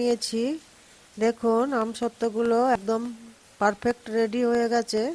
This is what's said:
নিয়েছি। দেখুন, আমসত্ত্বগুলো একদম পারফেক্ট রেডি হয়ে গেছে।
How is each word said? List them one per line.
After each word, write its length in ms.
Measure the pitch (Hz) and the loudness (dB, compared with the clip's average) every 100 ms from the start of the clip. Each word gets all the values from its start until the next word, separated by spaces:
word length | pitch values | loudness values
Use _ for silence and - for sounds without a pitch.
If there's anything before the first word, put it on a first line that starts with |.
নিয়েছি। 420 | 240 233 - 220 247 311 - - - - - 208 | 0 0 -2 -2 -2 -4 -10 -20 -20 -20 -16 -2
দেখুন, 480 | 226 233 233 226 269 254 | 0 2 2 2 2 0
আমসত্ত্বগুলো 760 | 220 220 233 - 233 214 233 226 262 | -2 -2 -4 -2 -2 0 2 2 2
একদম 260 | 226 196 226 240 226 - - - - | 2 0 -2 -4 -12 -18 -20 -18 0
পারফেক্ট 440 | 208 202 240 240 226 226 | 0 2 -2 -4 -4 -2
রেডি 260 | 220 240 240 | 0 0 2
হয়ে 160 | 233 233 | 2 2
গেছে। 300 | 240 - 214 247 | 0 0 -2 -2